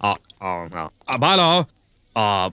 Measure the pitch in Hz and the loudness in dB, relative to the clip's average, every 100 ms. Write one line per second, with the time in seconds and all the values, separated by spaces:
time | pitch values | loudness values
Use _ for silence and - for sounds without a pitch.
0 | 104 98 _ _ 95 87 85 87 78 _ | -2 -4 _ _ -6 -6 -8 -10 -10 _
1 | - 131 147 190 170 175 160 _ _ _ | -8 0 2 4 4 2 0 _ _ _
2 | _ - 107 101 92 | _ -2 0 0 -2